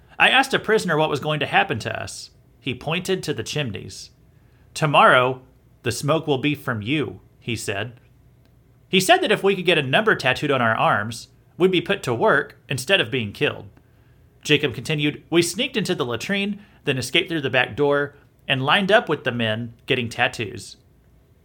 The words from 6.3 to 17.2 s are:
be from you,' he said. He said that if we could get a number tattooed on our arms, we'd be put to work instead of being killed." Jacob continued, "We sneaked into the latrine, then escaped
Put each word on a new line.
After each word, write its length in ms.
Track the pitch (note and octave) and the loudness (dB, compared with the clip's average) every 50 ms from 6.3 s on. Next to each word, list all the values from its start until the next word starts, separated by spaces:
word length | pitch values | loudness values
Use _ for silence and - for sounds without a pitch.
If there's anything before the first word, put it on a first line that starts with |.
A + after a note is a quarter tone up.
| D3 B2 | 0 0
be 160 | A#2 D3 D3 | 0 -2 -2
from 280 | C3+ - - B2 A2 G2+ | -2 -4 -6 -6 -4 -4
you,' 360 | A2 C#3+ D#3 C3 G#2 - - - _ _ _ | -4 -2 -2 -4 -4 -8 -12 -18 _ _ _
he 160 | _ - A#2 | _ -8 -8
said. 380 | G2+ - - G#2 G2 G#2+ B2 - - _ _ _ _ _ _ _ _ _ _ _ _ _ _ _ _ _ _ | -6 -6 -6 -6 -6 -6 -8 -10 -16 _ _ _ _ _ _ _ _ _ _ _ _ _ _ _ _ _ _
He 120 | - F#3+ | 2 2
said 220 | F#3 - E4 F#4 F#4 | 6 6 4 4 4
that 100 | B3+ G#3+ | 2 0
if 100 | D#3 - | 2 2
we 140 | G3 G3+ | 2 0
could 80 | F#3+ F3+ | 2 2
get 120 | E3+ F3 | 2 2
a 60 | D#3 C#3+ | 2 2
number 320 | B2+ C3+ F3+ A3 G#3+ F#3+ | 2 0 2 2 2 0
tattooed 380 | - - C3 A#2+ - - D3 C#3 | 2 0 0 0 0 0 0 0
on 100 | C3 A#2+ | 2 2
our 140 | A2+ A2 | 2 2
arms, 500 | - C3+ D#3+ C#3 G#2 G#2 A2 A#2 - - - _ _ _ _ _ - | 2 2 2 2 0 -2 -4 -8 -10 -14 -18 _ _ _ _ _ 2
we'd 140 | E3 F#3+ F#3 | 2 4 4
be 80 | E3+ | 2
put 240 | - - - - - | 0 0 -2 -2 -2
to 100 | - A#2+ | -2 -2
work 440 | A#2 E3+ A3 E3+ C#3+ D3+ - - - _ - | 0 2 4 4 2 2 -2 -8 -20 _ -8
instead 320 | D3 B2+ - - G3 F#3+ | -6 -6 0 2 2 2
of 100 | D3 G#2+ | 2 0
being 220 | A2+ C3+ A2+ G2+ G#2 | -2 -4 -4 -6 -4
killed." 340 | - - C3 G#2+ G#2 G2 G2 - _ _ _ _ _ _ _ _ _ _ _ _ _ - | -2 -2 -2 -2 -4 -10 -18 -20 _ _ _ _ _ _ _ _ _ _ _ _ _ 0
Jacob 300 | - D3+ D3 D3 C#3 A2 | 2 2 2 2 0 -4
continued, 500 | C3+ A#2+ - D#3 D3+ D3 D3 C#3+ - - _ | -4 -6 -6 -4 -2 0 -2 -2 -4 -6 _
"We 120 | - E3+ F3 | 2 2 2
sneaked 340 | E3 - G3 B3+ C#4+ - | 2 -2 -4 -6 -4 -4
into 200 | A#3 F#3 - F3+ | -4 -2 -2 -2
the 100 | E3+ C#3 | -2 -2
latrine, 540 | B2 A#2+ A2+ - - G3 G3 G3 G3+ G#3 G3+ - - _ _ _ | -4 -4 -6 -4 -4 -4 -2 -2 -4 -6 -8 -12 -18 _ _ _
then 120 | - C3+ | -4 -2
escaped 320 | C3 B2 - - E3+ | -2 -4 0 0 0